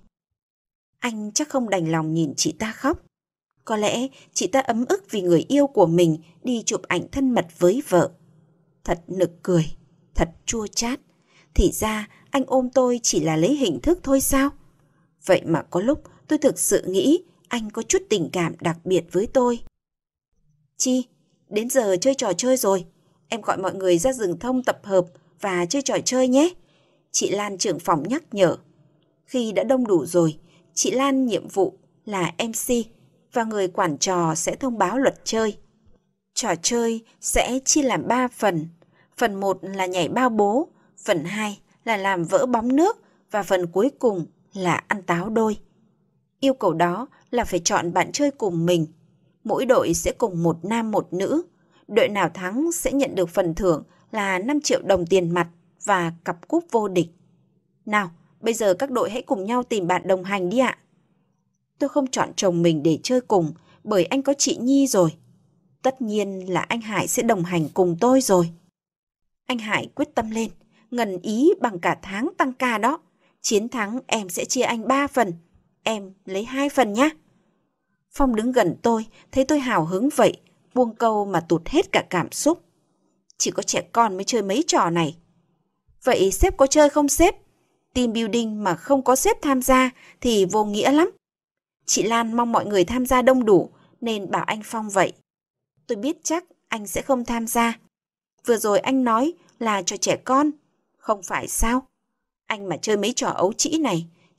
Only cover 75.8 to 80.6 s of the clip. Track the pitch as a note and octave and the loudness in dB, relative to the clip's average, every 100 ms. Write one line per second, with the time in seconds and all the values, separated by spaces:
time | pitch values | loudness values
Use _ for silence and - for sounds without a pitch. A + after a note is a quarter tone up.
75.8 | - A3 F#3+ F#3+ - F#3+ A#3 C4 C#4+ C#4 | -6 -6 -8 -18 -8 -8 -6 -4 -2 0
76.8 | A#3 G#3 D4+ - _ _ _ _ _ _ | 0 2 0 0 _ _ _ _ _ _
77.8 | _ _ _ - C4+ G#3+ A#3+ B3+ F3+ A#2+ | _ _ _ 0 0 2 0 2 0 0
78.8 | A#3 A3+ A3 - _ B3+ C4 D4 B3+ G3 | 0 0 -4 -14 _ -2 2 0 0 -2
79.8 | D#3+ F#3 C4+ D4 G#3 - _ _ | 0 0 0 4 2 2 _ _